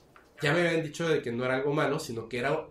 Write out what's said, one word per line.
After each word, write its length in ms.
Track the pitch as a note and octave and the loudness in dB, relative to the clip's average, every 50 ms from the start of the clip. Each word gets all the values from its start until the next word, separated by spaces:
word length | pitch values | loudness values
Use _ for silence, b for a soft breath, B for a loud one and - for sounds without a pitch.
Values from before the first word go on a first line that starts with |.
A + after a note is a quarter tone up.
| - - - - - - - - - | -20 -20 -20 -20 -20 -20 -8 -2 2
Ya 100 | D3 D#3 | 2 4
me 80 | F3 F3 | 4 4
habían 160 | E3+ E3 D#3+ D3+ | 4 2 0 -2
dicho 260 | D3+ - - E3+ E3 | -2 -4 -2 0 2
de 140 | D#3 C#3 - | 2 2 0
que 100 | A#2+ A#2 | -2 -2
no 120 | A#2+ B2+ | -2 0
era 100 | B2+ C3 | 0 0
algo 160 | C3+ C3+ D3 C#3+ | 0 0 0 0
malo, 260 | D#3 D3 C3+ C#3 D#3 | 2 2 0 0 -2
sino 300 | - - A#2 A2+ G#2+ - | -4 -6 -8 -8 -8 -6
que 100 | - A#2+ | -4 -2
era, 300 | B2 C#3 D3+ D#3 - - | 0 0 0 0 -2 -6